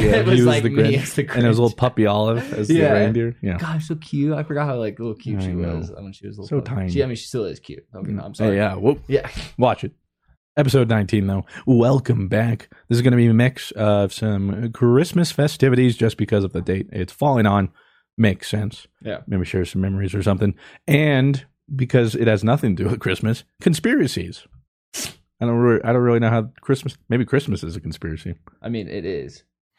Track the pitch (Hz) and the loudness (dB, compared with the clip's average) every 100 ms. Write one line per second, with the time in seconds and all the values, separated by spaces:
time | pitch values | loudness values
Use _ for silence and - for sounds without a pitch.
0 | 107 110 113 123 120 120 117 143 - 135 | 4 4 4 6 6 4 2 2 2 2
1 | - - 151 123 120 110 120 - 127 - | -2 -4 -4 0 2 4 2 2 0 2
2 | 107 104 110 117 - 110 104 165 151 104 | 2 2 0 -2 -4 -6 0 2 4 4
3 | 107 113 117 120 101 87 160 160 156 160 | 2 0 -2 -4 -6 -4 -4 -6 -6 -10
4 | - 143 147 147 151 147 147 123 110 101 | -8 -4 -2 -2 -4 -4 -4 -4 -6 -6
5 | 113 107 - 101 92 87 87 82 82 - | -10 -10 -8 -6 -4 -4 -4 -6 -8 -12
6 | 98 98 101 104 98 143 117 117 92 87 | -18 -16 -16 -16 -6 -6 -4 -6 -4 -2
7 | 127 117 - 123 98 - - 73 - 92 | -4 -6 -10 -8 -8 -10 -16 -20 -18 -14
8 | - 104 - - 110 98 104 95 98 147 | -10 -10 -10 -4 -2 0 0 0 0 0
9 | - 135 - - - - 120 107 131 - | -2 -4 -4 -10 -12 0 0 0 -6 -12
10 | _ _ _ _ _ - 139 139 117 110 | _ _ _ _ _ -2 2 2 4 2
11 | 95 107 98 98 - - - 120 120 139 | 2 0 0 -2 -6 -6 2 4 4 2
12 | - 113 95 107 117 117 - - _ 120 | 2 -2 0 0 0 -2 -8 -20 _ 2
13 | 127 123 117 113 123 127 - - 107 104 | 4 4 4 4 2 0 -10 -2 0 2
14 | 98 - 110 101 98 104 117 - 120 123 | 0 -2 -4 -2 -2 -4 -6 0 4 4
15 | 175 175 165 - 147 - 135 123 127 113 | 4 0 0 0 -2 2 2 4 4 2
16 | 113 - 104 104 95 87 87 95 - - | 0 0 0 0 0 -4 -4 -4 -4 -8
17 | 90 - 147 127 107 101 95 - _ _ | -8 -2 0 4 4 4 0 -6 _ _
18 | _ - 107 92 - 107 104 - - _ | _ 0 0 0 -4 -6 -6 -10 -20 _
19 | 110 98 - 98 87 95 87 95 95 98 | -12 -12 -6 -4 -2 -2 -2 -2 -2 -2
20 | 98 98 98 95 104 - - - - 147 | -4 -2 0 0 0 -4 -12 -16 0 2
21 | 151 135 135 139 - _ - 135 127 131 | 4 2 2 0 -6 _ -12 -6 0 2
22 | 117 - 113 104 107 143 120 92 101 120 | 2 2 2 2 2 2 0 0 -2 -2
23 | - 92 110 123 - _ 185 156 220 294 | -2 -2 -2 -4 -6 _ 0 0 0 0
24 | 147 - 87 - - - _ _ _ - | 0 -2 -8 -12 -20 -20 _ _ _ -12
25 | - - _ _ 120 117 120 113 113 123 | -12 -14 _ _ -2 2 4 4 2 2
26 | 123 117 117 117 110 - - 135 131 - | 4 4 2 0 -2 -8 -2 -2 -2 -12
27 | _ 123 120 139 - 92 82 85 82 76 | _ -2 0 0 -2 -6 -6 -10 -10 -10
28 | 82 78 87 82 - _ - 117 92 98 | -8 -10 -10 -12 -16 _ -10 -8 -8 -8
29 | 87 80 67 - _ _ _ | -8 -8 -10 -16 _ _ _